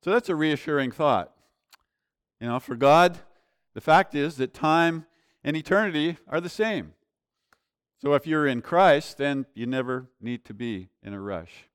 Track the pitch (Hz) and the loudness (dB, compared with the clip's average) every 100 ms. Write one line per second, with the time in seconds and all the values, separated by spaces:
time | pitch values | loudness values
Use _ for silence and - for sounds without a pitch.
0 | - 226 233 165 156 143 - 147 131 - | 0 0 0 -2 0 -2 -2 -2 -2 -2
1 | 151 110 78 _ _ _ _ _ _ _ | 0 0 -2 _ _ _ _ _ _ _
2 | _ _ _ _ 117 123 - 120 139 156 | _ _ _ _ -6 -6 -6 2 6 8
3 | 180 175 - _ _ _ _ - - 160 | 6 2 -18 _ _ _ _ -10 4 4
4 | 190 147 143 143 131 - 156 160 170 165 | 4 -2 -4 -4 -8 -2 0 2 2 0
5 | 156 _ _ _ - 156 151 196 214 151 | -10 _ _ _ -6 -6 0 0 2 -2
6 | 156 165 - 156 175 - 220 196 78 _ | -2 -4 -6 -6 -6 -4 -4 -4 -8 _
7 | _ _ _ _ _ _ _ _ _ _ | _ _ _ _ _ _ _ _ _ _
8 | 143 143 160 156 147 123 - 175 190 143 | 0 0 0 0 0 -2 -2 4 6 4
9 | - - 139 139 131 - 120 131 127 127 | 0 -6 -4 -4 -8 -10 -6 -4 -4 -6
10 | 127 _ 113 120 _ 104 120 101 92 _ | -10 _ -10 -10 _ -10 -8 -8 -10 _
11 | - 101 101 92 85 - _ | -14 -12 -8 -10 -10 -20 _